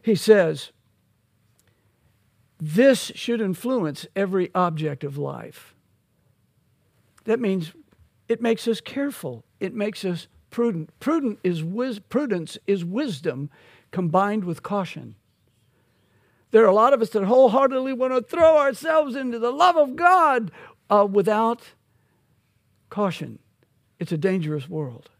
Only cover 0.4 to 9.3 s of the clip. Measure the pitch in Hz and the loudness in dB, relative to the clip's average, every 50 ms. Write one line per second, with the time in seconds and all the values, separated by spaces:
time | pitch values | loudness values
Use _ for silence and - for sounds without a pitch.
0.4 | 180 160 156 139 - - _ _ _ _ _ _ _ _ _ _ _ _ _ _ | 6 2 -2 -6 -10 -16 _ _ _ _ _ _ _ _ _ _ _ _ _ _
1.4 | _ _ _ _ _ _ _ _ _ _ _ _ _ _ _ _ _ _ _ _ | _ _ _ _ _ _ _ _ _ _ _ _ _ _ _ _ _ _ _ _
2.4 | _ _ _ _ 160 151 151 196 254 277 262 196 - - - - - - 233 226 | _ _ _ _ -10 -4 2 4 6 6 6 4 0 -10 -12 -12 -6 -4 -4 -2
3.4 | 220 190 185 - - 240 262 240 185 151 139 - - - _ 196 196 190 185 190 | -2 -4 -4 -4 -4 -4 -2 -2 -2 -4 -6 -8 -16 -10 _ -4 -4 -2 0 -2
4.4 | 180 170 _ 185 180 175 165 151 156 151 143 135 - 143 139 143 143 139 139 120 | -2 -2 _ 0 0 0 -2 -4 -6 -6 -6 -6 -10 -10 -8 -8 -8 -8 -8 -10
5.4 | - - 151 - - _ _ _ _ _ _ _ _ _ _ _ _ _ _ _ | -14 -16 -20 -20 -20 _ _ _ _ _ _ _ _ _ _ _ _ _ _ _
6.4 | _ _ _ _ _ _ _ _ _ _ _ _ _ _ _ _ _ 214 214 233 | _ _ _ _ _ _ _ _ _ _ _ _ _ _ _ _ _ -4 -2 0
7.4 | 240 202 190 190 165 156 - - - _ _ _ _ _ _ _ _ _ 226 226 | 0 0 -2 -2 -4 -6 -12 -20 -20 _ _ _ _ _ _ _ _ _ -4 -2
8.4 | 233 233 226 - - 240 226 - _ - - 269 277 285 262 - - 143 | 0 -2 -2 0 0 -4 -4 -4 _ -10 -6 -6 -6 -6 -6 -8 -12 -12